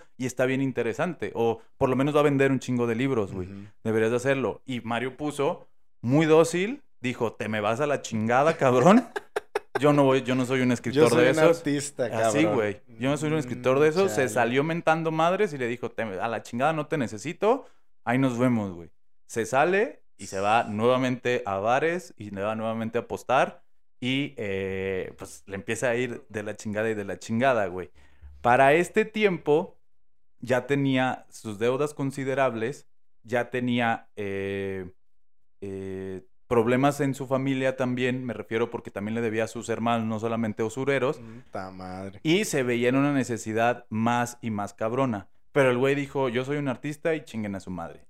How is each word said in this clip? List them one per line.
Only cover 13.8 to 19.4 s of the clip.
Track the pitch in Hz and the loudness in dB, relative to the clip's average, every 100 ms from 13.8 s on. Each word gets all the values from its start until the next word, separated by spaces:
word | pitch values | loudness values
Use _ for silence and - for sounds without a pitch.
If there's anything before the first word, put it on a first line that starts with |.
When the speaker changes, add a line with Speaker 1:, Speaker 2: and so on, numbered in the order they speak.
Speaker 1:
de | 151 | 4
esos". | 160 196 | 4 2
Se | 147 | 2
Speaker 2:
chale. | 127 | 0
Speaker 1:
salió | 117 117 131 | 2 2 2
mentando | 156 165 160 160 160 | 0 0 0 0 0
madres | 160 170 185 208 | 0 0 0 -2
y | 143 | -2
le | 117 | -4
dijo, | 120 120 | -4 -8
"Te | - | -6
me, | 110 92 | -6 -4
a | 113 | -4
la | 107 | -6
chingada, | - 120 147 | -6 -2 0
no | 160 143 | 0 -4
te | 156 | -4
necesito. | 107 110 151 175 208 269 - - - - | -4 -6 -10 -2 0 0 -2 -20 -20 -10
Ahí | 117 127 | -2 2
nos | 135 117 | 2 2
vemos, | 127 117 101 | 2 2 -2
güey". | 85 80 - - - - | -8 -14 -20 -20 -20 -8
Se | 117 | -6